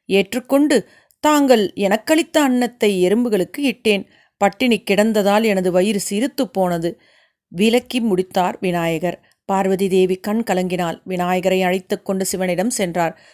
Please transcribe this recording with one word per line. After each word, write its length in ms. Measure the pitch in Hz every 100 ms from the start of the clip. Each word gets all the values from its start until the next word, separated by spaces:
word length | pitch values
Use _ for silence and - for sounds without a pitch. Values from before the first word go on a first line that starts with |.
| -
ஏற்றுக்கொண்டு 800 | 190 196 240 - 277 294 254 - _ _ _
தாங்கள் 520 | 302 294 277 233 196 -
எனக்களித்த 640 | 196 226 - 320 320 311
அன்னத்தை 720 | 277 247 240 247 214 190 180
எறும்புகளுக்கு 520 | 214 247 202 226 -
இட்டேன். 460 | 277 - 220 196 - _ _ -
பட்டினி 460 | 196 - 254 220 -
கிடந்ததால் 520 | 196 220 214 196 208
எனது 280 | 226 190 180
வயிறு 280 | 180 196 202 -
சிறுத்து 340 | 202 277 -
போனது." 560 | 240 196 180 175 165 - _ _ _ _ _
விலக்கி 520 | 170 220 247 247 247
முடித்தார் 580 | 226 190 185 190 180 -
விநாயகர். 640 | 185 175 165 165 175 - _ _ -
பார்வதி 420 | 196 190 185 196
தேவி 280 | 185 185 185
கண் 280 | 208 220 226
கலங்கினாள். 560 | 185 185 180 170 -
விநாயகரை 600 | - 180 180 185 185 185
அழைத்து 380 | 185 185 - 196
கொண்டு 240 | - 190 190
சிவனிடம் 440 | 185 185 175 220
சென்றார். 500 | 247 180 170 165 - _